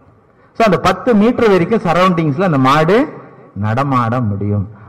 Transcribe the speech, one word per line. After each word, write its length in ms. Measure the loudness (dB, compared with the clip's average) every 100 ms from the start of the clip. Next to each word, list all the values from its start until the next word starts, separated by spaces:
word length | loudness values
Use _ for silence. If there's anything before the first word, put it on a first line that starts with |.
| _ _ _ _ _
So 120 | -2 0
அந்த 140 | 0
பத்து 360 | -2 -2 0 2
மீட்டர் 340 | 2 2 2
வரைக்கும் 320 | 2 2 -2
சரௌண்டிங்ஸ்ல 600 | 0 2 2 2 -2 -2
அந்த 160 | 0 0
மாடு 560 | 2 2 2 2 0 -6 -20 -20 -16
நடமாட 680 | -8 -4 -2 -2 -2 -2 -2
முடியும். 480 | -2 -4 -4 -4 -6 -10